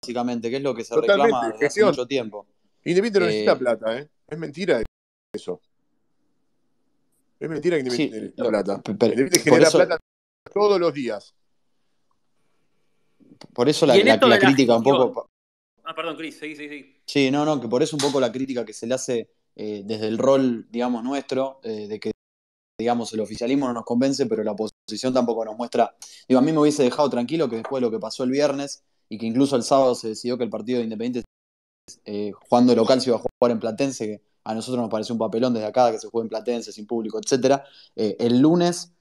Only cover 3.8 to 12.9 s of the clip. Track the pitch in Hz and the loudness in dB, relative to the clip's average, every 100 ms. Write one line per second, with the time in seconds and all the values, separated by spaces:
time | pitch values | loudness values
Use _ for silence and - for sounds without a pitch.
3.8 | 113 117 147 _ _ 156 156 139 185 160 | -2 -6 -8 _ _ -12 -10 -8 0 0
4.8 | - _ _ _ _ - - - _ _ | -2 _ _ _ _ -16 -10 -12 _ _
5.8 | _ _ _ _ _ _ _ _ _ _ | _ _ _ _ _ _ _ _ _ _
6.8 | _ _ _ _ _ _ 147 156 170 170 | _ _ _ _ _ _ -8 -4 -2 0
7.8 | 131 120 143 110 104 - 120 107 98 98 | -2 -2 -2 -4 -12 -4 -2 0 -2 -6
8.8 | - 101 117 110 135 175 156 123 160 160 | -6 0 2 2 4 4 6 8 8 6
9.8 | 180 165 _ _ _ _ - 196 208 202 | 2 0 _ _ _ _ -8 0 2 4
10.8 | 170 143 120 104 - _ _ _ _ _ | 0 -2 -6 -6 -10 _ _ _ _ _
11.8 | _ _ _ _ _ _ _ _ _ _ | _ _ _ _ _ _ _ _ _ _
12.8 | _ | _